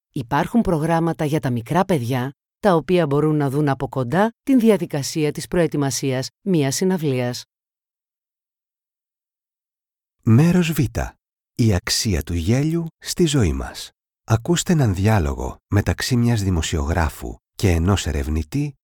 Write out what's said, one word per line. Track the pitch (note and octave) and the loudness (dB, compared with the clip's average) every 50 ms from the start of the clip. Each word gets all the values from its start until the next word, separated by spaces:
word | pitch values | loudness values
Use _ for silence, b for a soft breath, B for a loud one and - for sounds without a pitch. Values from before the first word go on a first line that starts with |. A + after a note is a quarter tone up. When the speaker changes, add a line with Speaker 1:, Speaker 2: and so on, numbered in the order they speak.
| _ _ | _ _
Speaker 1:
υπάρχουν | - C3+ - - C#3+ C#3+ F3+ - - - | -10 -10 -6 -2 0 0 0 0 0 0
προγράμματα | A3 F#3+ F3 D3 D3+ E3 E3+ E3 E3 E3 D#3+ - D#3+ | 2 2 0 0 0 0 0 0 0 0 -2 -2 -2
για | C#3+ D3+ D3+ | -2 -2 -2
τα | - C3+ | -2 -2
μικρά | B2 A#2 A2+ - D3 F3+ G3 | -4 -4 -4 -2 0 0 0
παιδιά, | F#3+ F#3 C#3+ A#2 A2+ C3+ B2 B2 C3+ - _ _ _ _ _ | 2 0 -2 -2 -2 -2 -4 -4 -6 -8 _ _ _ _ _
τα | - G#3 F3 | 2 2 2
οποία | D#3+ A#2+ - F3+ F3 E3 | 2 2 2 2 2 2
μπορούν | C#3+ C#3 D3 D3+ D#3 D3+ | 2 2 2 2 2 2
να | D3+ C#3+ C#3 | 0 0 0
δουν | B2+ D3 D#3 C#3+ | 0 0 0 0
από | C3+ - C#3 B2 | 0 -2 -4 -6
κοντά | - C3+ B2+ A#2+ D3+ F3+ G#3 A3+ - _ | -4 -4 -4 -2 0 0 0 0 -2 _
την | _ - C4+ B3+ | _ 2 2 4
διαδικασία | G#3+ A3 G3+ E3 E3+ - - C#3+ C3 - - E3 D3 D3 | 6 4 4 2 0 -4 -6 -6 -6 -4 -4 -2 -2 -2
της | - - - | -2 -6 -6
προετοιμασίας | - - F3+ E3 D3+ - D3 C#3 C#3 - - D3 C3+ B2+ B2+ C3 - - _ - | -4 0 0 0 2 0 0 -2 -2 -2 -2 -2 -2 -2 -2 -4 -6 -10 _ -2
μιας | G3+ F#3 D#3+ C#3 C3+ C3 | 0 2 2 2 2 0
συναυλίας. | - F#3+ F#3 F#3 F3 D#3+ D3 C3 B2+ B2 B2 B2 - - _ _ _ _ _ _ _ _ _ _ _ _ _ _ _ _ _ _ _ _ _ _ _ _ _ _ _ _ _ _ _ _ _ _ _ _ _ _ _ _ _ _ _ _ _ _ _ _ _ _ _ _ _ _ _ | 0 0 0 0 0 0 -2 -2 -2 -2 -4 -6 -8 -12 _ _ _ _ _ _ _ _ _ _ _ _ _ _ _ _ _ _ _ _ _ _ _ _ _ _ _ _ _ _ _ _ _ _ _ _ _ _ _ _ _ _ _ _ _ _ _ _ _ _ _ _ _ _ _
Speaker 2:
Μέρος | - A#2 G#2+ A#2+ D#3 F3 E3+ F3+ E3+ D#3+ | 2 4 6 6 6 6 4 4 2 0
Β. | D#3 - A#2+ G#2+ - - B1+ - - _ _ _ _ _ _ _ _ | 0 0 -2 -2 -2 -4 -6 -6 -8 _ _ _ _ _ _ _ _
Η | - A#2+ A2 G2+ | 0 2 2 2
αξία | F#2 - - - - - A#2 F2+ C#2+ | 2 0 -2 -4 -2 -2 -2 -2 -2
του | - - E2+ | -2 -4 -4
γέλιου | E2+ D#2+ F#2 A#2+ C3+ C#3+ D#3 E3 E3+ E3 E3 - _ | -2 0 0 0 0 0 0 -2 -4 -4 -8 -12 _
στη | - - - - F3+ | -12 -6 -2 0 0
ζωή | D#3 C#3 C#3 G#2 D#2+ | 2 2 2 2 2
μας. | C2+ C2 A#1+ - - - - - _ _ _ _ _ _ _ | 0 -2 -6 -10 -12 -14 -16 -18 _ _ _ _ _ _ _
Ακούστε | - A2 A2 - - F3 E3 - - | 0 0 0 2 0 -2 0 0 0
έναν | F3+ D#3 C3+ G#2+ F2+ | 2 2 2 2 0
διάλογο | F2+ F#2+ G#2+ A2 G2+ D#2 C#2+ C2 B1+ C2 B1 - - _ | 2 2 2 2 2 2 0 -2 -4 -6 -8 -10 -12 _
μεταξύ | - - G2+ - - E2+ - - - C3 | -2 0 0 0 0 -2 -2 -2 -2 0
μιας | A#2+ A#2 A#2 A#2+ G#2 | 2 2 2 0 0
δημοσιογράφου | F#2+ F#2+ F2+ D#2+ D#2 - F2+ D#2 C#2+ D2+ E2 E2+ D#2+ D2 - - B1+ A#1 A#1 - _ _ _ | 0 0 0 0 0 -2 -2 -2 -2 -2 0 0 0 -2 -2 -6 -12 -14 -14 -16 _ _ _
και | - - F#2+ | -2 0 2
ενός | E2+ E2 E2 F#2+ G2+ - - | 2 2 2 2 0 0 -2
ερευνητή | E2 C#2+ D2 C2+ D2+ D#2 D#2+ D#2 - - C#3+ D3 C#3+ - _ | -4 -4 -4 -4 -4 -4 -4 -4 -4 -4 -4 -4 -6 -8 _